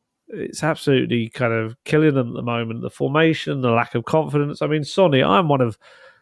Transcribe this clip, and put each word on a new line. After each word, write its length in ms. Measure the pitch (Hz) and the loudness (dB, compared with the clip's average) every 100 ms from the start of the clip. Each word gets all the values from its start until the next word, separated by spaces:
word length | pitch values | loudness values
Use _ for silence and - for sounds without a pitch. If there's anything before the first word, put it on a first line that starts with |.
| _ _ - | _ _ -16
it's 340 | 202 - - | -10 -10 -4
absolutely 680 | 156 147 - 131 120 120 113 | -4 -2 0 0 2 -2 -4
kind 240 | - 123 | -4 -2
of 280 | 113 110 117 | -2 -4 -10
killing 300 | - 151 156 | -2 2 4
them 140 | 135 120 | 2 -2
at 60 | |
the 80 | 123 | -6
moment. 400 | 120 117 113 113 | -6 -4 -6 -8
The 80 | 123 | -8
formation, 720 | - 135 151 160 151 151 143 | -4 -2 2 2 0 -4 -2
the 80 | 123 | 2
lack 240 | 117 - | 2 0
of 100 | 120 | -4
confidence. 560 | - 160 143 147 147 - | 0 -2 0 -2 -2 -4
I 60 | 151 | -2
mean, 180 | 156 | -2
Sonny, 380 | 143 - 180 131 | -2 2 4 4
I'm 260 | 147 196 160 | 4 4 4
one 140 | 139 | 2
of 160 | 120 - - - - _ | 0 -4 -18 -20 -20 _